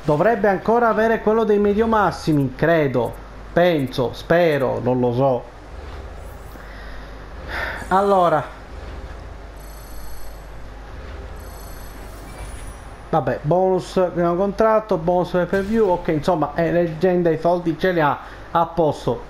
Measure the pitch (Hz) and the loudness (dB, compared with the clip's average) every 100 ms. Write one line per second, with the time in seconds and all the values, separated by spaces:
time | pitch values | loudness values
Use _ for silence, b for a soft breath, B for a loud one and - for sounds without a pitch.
0 | - 151 190 226 202 185 - 233 233 208 | 2 4 4 4 2 2 2 4 4 4
1 | 226 220 208 226 214 208 208 208 226 220 | 2 2 2 2 4 4 4 4 4 4
2 | 185 - - 151 131 - 151 165 143 123 | 2 0 0 2 2 2 4 4 4 2
3 | 117 - - - - - 180 160 127 - | -2 -6 -16 -18 -2 4 4 4 0 -2
4 | 120 - - 170 170 143 123 113 120 127 | -2 -4 2 4 4 4 0 0 0 2
5 | 123 120 135 120 - - - - - - | 2 4 2 2 -4 -18 -16 -14 -12 -14
6 | - - - - - - B B B B | -14 -14 -14 -14 -16 -16 B B B B
7 | B B - - B B B B B 185 | B B -14 -14 B B B B B 2
8 | 202 196 175 151 127 - - - - - | 4 4 4 2 -2 -14 -14 -14 -12 -12
9 | - - - - - - - - - - | -12 -12 -14 -16 -16 -16 -16 -16 -14 -12
10 | - - - - - - - - - - | -10 -8 -8 -10 -14 -14 -12 -14 -14 -12
11 | - - - - - - - - - - | -12 -12 -12 -12 -14 -14 -14 -12 -12 -14
12 | - - - - - - - - - - | -14 -14 -14 -12 -12 -10 -12 -12 -14 -16
13 | - 160 131 120 151 175 185 180 180 190 | -2 0 0 -2 2 4 4 2 0 0
14 | 180 165 175 175 202 196 220 214 214 185 | 2 2 0 2 0 2 4 4 2 0
15 | 165 180 170 180 175 196 190 226 208 175 | 2 2 2 0 0 0 0 2 4 2
16 | - 156 185 170 147 - 165 165 170 156 | 2 0 2 2 0 0 2 2 0 2
17 | 185 180 170 156 170 175 170 151 185 170 | 2 4 2 2 2 2 0 0 0 2
18 | 147 123 B B B 170 165 - 156 - | 2 0 B B B 0 0 2 2 2
19 | - 117 - | -2 -4 -6